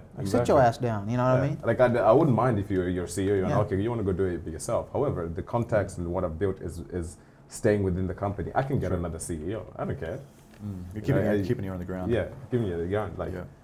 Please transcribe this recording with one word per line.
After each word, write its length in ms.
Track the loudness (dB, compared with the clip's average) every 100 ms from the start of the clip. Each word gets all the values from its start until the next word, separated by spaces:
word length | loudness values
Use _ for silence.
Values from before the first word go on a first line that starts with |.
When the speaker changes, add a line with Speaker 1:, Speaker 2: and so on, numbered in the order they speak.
| -8 -8
Speaker 1:
Like, 120 | 0
sit 200 | 2 6
your 120 | 6
Speaker 2:
exactly. 0 |
Speaker 1:
ass 180 | 6 4
down, 320 | -2 -2 0
you 80 | 2
know 60 |
what 80 | 4 4
I 20 |
Speaker 2:
Yeah. 60 | 2
Speaker 1:
mean? 80 | 0 0
Speaker 2:
Like, 140 | 4
I 60 | 4
d-, 80 | 6
I 120 | 6
wouldn't 240 | 6 6 4
mind 220 | 2 0
if 100 | 0
you're, 180 | 0 0
you're 200 | -2 -2
C 160 | -2 2
E 40 |
O, 20 | 2
you're 120 | 2
Speaker 1:
Yeah. 80 | 2
Speaker 2:
like, 80 | 2
"Okay, 80 | 0
you 80 | 0
wanna 140 | 0
go 100 | 0
do 120 | 0 0
it 180 | -2
for 80 | -6
yourself." 360 | -8 -2 -2 -2
However, 340 | -2 0 -2 -4
the 140 | -6
contacts 560 | -4 -4 0 0 0 -4
and 100 | -4
what 100 | -2
I've 140 | -2 -2
built 220 | -2 -2
is, 180 | -8 -10 -8
is 240 | -6 -6 -10 -20 -20 -18
staying 320 | 0 2 4
within 220 | 2 0 -2
the 60 |
company. 380 | -4 -4 -4 -4
I 80 | -2
can 160 | 0 0
get 100 | 0
Speaker 3:
Sure. 80 | -2
Speaker 2:
another 200 | -2 -6
C 140 | -6 -6 -6
E 60 | -8
O. 80 | -8 -8
I 100 | -6
don't 140 | -6
care. 200 | -6 -8 -12 -20 -20 -12
Speaker 3:
Mm. 220 | -10 -8 -10
You're 20 | -6
Speaker 2:
You 60 |
Speaker 3:
keeping 140 | 0 2 4
Speaker 2:
know, 60 |
Speaker 3:
it, 60 | 2
Speaker 2:
I, 60 | 2
Speaker 3:
keeping 180 | -2 -4
it 40 |
on 100 | -6
the 60 | -6
ground. 260 | -4 0
Speaker 2:
yeah, 140 | 0 -2 -8 -4
keeping 160 | -2 0
it 60 |
on 60 | -2
the 80 | -2
ground. 300 | -2 -2 -6
Like, 160 | -6
Speaker 3:
Yeah. 80 | -8 -10 -16